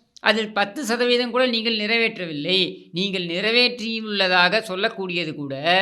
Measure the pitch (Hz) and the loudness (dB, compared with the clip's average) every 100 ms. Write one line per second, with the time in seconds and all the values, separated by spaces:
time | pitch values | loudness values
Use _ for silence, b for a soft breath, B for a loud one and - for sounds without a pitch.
0 | _ - - 214 214 202 202 247 226 233 | _ -2 0 2 0 -2 -2 -2 -4 0
1 | 247 240 240 240 254 226 220 220 208 233 | 2 2 2 0 2 0 0 0 0 2
2 | 226 220 170 147 156 190 175 185 - 165 | 0 -2 -8 -4 0 2 2 -4 -10 -4
3 | 196 190 175 170 214 240 247 - 220 226 | -4 -4 -4 -2 2 4 2 0 -6 -6
4 | 214 202 185 180 180 214 - 185 220 208 | -4 0 2 4 4 2 -2 -2 -4 -4
5 | 185 175 160 147 139 135 156 185 | -4 -4 -4 -6 -8 -4 2 2